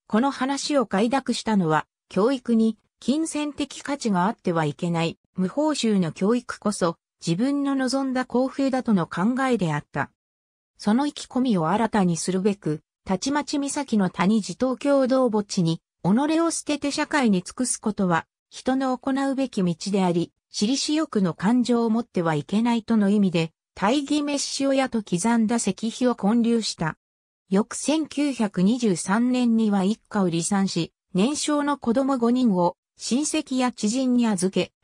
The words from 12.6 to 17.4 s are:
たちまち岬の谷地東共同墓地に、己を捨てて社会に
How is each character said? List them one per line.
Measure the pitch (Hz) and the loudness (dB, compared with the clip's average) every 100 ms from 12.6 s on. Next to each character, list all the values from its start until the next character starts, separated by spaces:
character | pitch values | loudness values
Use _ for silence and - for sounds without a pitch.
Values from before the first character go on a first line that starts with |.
| - 151 - _ - | -4 -6 -8 _ -6
た | 190 | -4
ち | - | -2
ま | 294 | -2
ち | 285 294 | -2 -4
岬 | 277 294 277 214 | -4 -6 -2 0
の | 185 | 0
谷 | - 175 220 | 2 2 2
地 | 190 | 0
東 | 170 254 247 | -4 -2 0
共 | 285 277 262 | 2 2 4
同 | 262 254 | 2 2
墓 | 214 | 0
地 | 208 - | -2 0
に、 | 165 165 - _ | 0 -2 -6 _
己 | 170 214 302 320 | 0 2 2 2
を | 330 | 0
捨 | - | -2
て | - 294 | -4 -4
て | 285 | -2
社 | 285 294 | -4 -2
会 | 302 247 | 0 2
に | 185 | 2